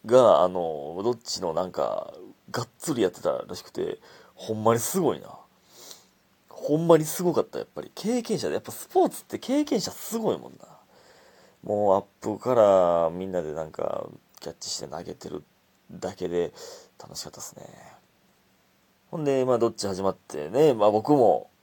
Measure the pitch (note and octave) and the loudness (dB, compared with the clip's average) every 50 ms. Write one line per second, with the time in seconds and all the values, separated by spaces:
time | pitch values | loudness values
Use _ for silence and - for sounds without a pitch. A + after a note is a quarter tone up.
0 | - A2 A#2+ C3 B2 G#2+ F2 C#2+ F2+ F#2 F#2 F2+ E2+ E2 D#2 D2 C#2+ D2+ E2 F#2 | -2 4 6 8 8 8 8 6 6 2 0 -2 -4 -4 -4 -6 -8 -10 -8 -4
1 | G2+ A#2+ B2 A#2 - - - - F#2+ E2+ D#2 E2 F#2 F2+ E2+ - C#2 A1 G1+ - | -2 -2 -4 -4 -6 -10 -8 -6 -4 -4 -2 -2 -4 -4 -4 -4 -4 -4 -4 -6
2 | - - - D#2+ F#2 G#2 - _ _ - - - A#2+ - _ - - - C#3+ A#2 | -8 -10 -14 -20 -20 -20 -20 _ _ -12 -10 -10 -10 -10 _ -12 -8 -6 -2 0
3 | G2+ F2+ - - - F2 C2+ A#1+ - - - - - - - - E2+ F2 - - | 0 0 0 -2 -4 -4 -4 -4 -6 -10 -14 -14 -16 -14 -8 -8 -6 -6 -6 -10
4 | _ - - - - _ _ - - - A2 G#2+ G#2+ A2+ A#2 A2+ A#2 - - F#3+ | _ -20 -20 -20 -20 _ _ -16 -10 -8 -6 -2 2 2 2 2 0 -4 -2 0
5 | F3 B2+ F2 C#2+ G1+ - - - - _ _ _ _ _ _ - - - - - | 0 0 0 -2 -6 -16 -20 -20 -20 _ _ _ _ _ _ -20 -20 -20 -20 -20
6 | _ _ _ _ _ _ _ _ _ _ - - - - D3 D#3 E3+ E3+ E3 D#3 | _ _ _ _ _ _ _ _ _ _ -16 -10 -4 -2 -2 0 4 6 6 6
7 | D#3 D3+ - - F3+ F3 D3 - - - - - - - - - - - - - | 6 2 -4 -4 -2 0 0 0 -2 -2 -4 -10 -10 -10 -10 -14 -14 -14 -12 -8
8 | - G#3 B3 B3 A3+ - A3 C#3+ G#2+ D#2 D2+ G2+ - - - - - - - G4 | -4 -4 -2 -2 -2 -2 -4 -4 -4 -4 -6 -6 -8 -10 -14 -14 -10 -4 0 2
9 | F4 B3+ - - - - - - - - C4 D4 D4+ D4 C#4 G#3+ D#3+ - - - | 2 2 0 -6 -14 -12 -12 -10 -6 -4 -2 -2 -2 0 -2 -4 -4 -6 -10 -12
10 | - - G#3+ A#3 A3 F3+ G2+ D2+ - B1+ - - - - - - _ _ _ _ | -12 -8 -6 -4 -2 -2 -4 -4 -6 -14 -20 -20 -20 -20 -20 -20 _ _ _ _
11 | _ _ - _ _ _ _ _ _ _ _ _ - - G#2+ G#2 G#2 G2+ F#2+ G2 | _ _ -20 _ _ _ _ _ _ _ _ _ -8 -4 -2 0 2 4 4 2
12 | - - _ _ - A2 G#2 - - B2+ B2+ A#2+ G#2+ G2+ G2 F#2+ F2+ F2 F2 E2+ | 2 -2 _ _ -8 -6 -6 -4 -2 0 4 6 6 8 8 6 6 4 4 2
13 | E2+ E2 E2+ F2+ F#2 F#2+ F#2 F2+ D#2+ D#2 D2 D#2+ D#2+ D#2 - - - - - - | 0 0 -2 -4 -8 -6 -6 -6 -6 -6 -6 -8 -10 -10 -8 -6 -6 -6 -6 -6
14 | - - - - _ _ _ - - - - - - - - - - C2+ C2+ E2 | -10 -10 -14 -20 _ _ _ -18 -16 -16 -16 -14 -12 -12 -12 -10 -12 -12 -12 -12
15 | E2+ E2 D#2 - - E2 - E2 D2+ _ _ _ _ _ _ _ _ - F#2 F2+ | -12 -12 -14 -14 -14 -12 -12 -12 -14 _ _ _ _ _ _ _ _ -20 -16 -10
16 | - F2+ F2+ - F2+ E2+ F2 F2 E2+ - - - - - - - - _ _ - | -10 -10 -10 -8 -8 -6 -4 -2 -4 -4 -6 -12 -18 -18 -20 -20 -20 _ _ -20
17 | - - - - - - - - - - - - - - - - - - - - | -20 -18 -16 -16 -16 -16 -16 -16 -18 -18 -18 -20 -20 -20 -20 -20 -20 -20 -20 -20
18 | _ _ _ _ _ _ _ _ _ _ _ _ _ _ _ _ _ _ _ _ | _ _ _ _ _ _ _ _ _ _ _ _ _ _ _ _ _ _ _ _
19 | _ _ - E3+ D3+ C#3+ C3+ C3 B2+ B2+ B2 A2+ A#2 A#2 - - - G2 F#2+ F2+ | _ _ -10 -6 -2 0 2 2 2 2 2 4 2 2 0 -2 -6 -6 -4 -2
20 | G2 F#2+ - - _ - - D2 D2 D#2 G2+ C3 D#3 D3+ B2+ G#2+ G2+ G#2+ G#2 G#2+ | -2 -2 -2 -2 _ -14 -10 -10 -8 -4 2 4 4 4 6 6 4 4 4 4
21 | G#2+ - D3 C#3+ C3+ G2 D2+ - - - _ _ | 2 4 4 4 6 4 4 2 -2 -8 _ _